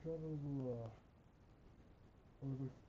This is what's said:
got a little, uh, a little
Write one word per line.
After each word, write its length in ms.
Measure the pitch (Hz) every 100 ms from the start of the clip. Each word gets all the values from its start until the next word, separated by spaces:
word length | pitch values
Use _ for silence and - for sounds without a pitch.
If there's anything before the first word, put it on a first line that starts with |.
got 160 | 160 160
a 80 |
little, 640 | 160 151 143 139 127 117 113
uh, 0 |
a 1600 | 107 - - - - - - - - - - - - - - 139
little 240 | 131 131 -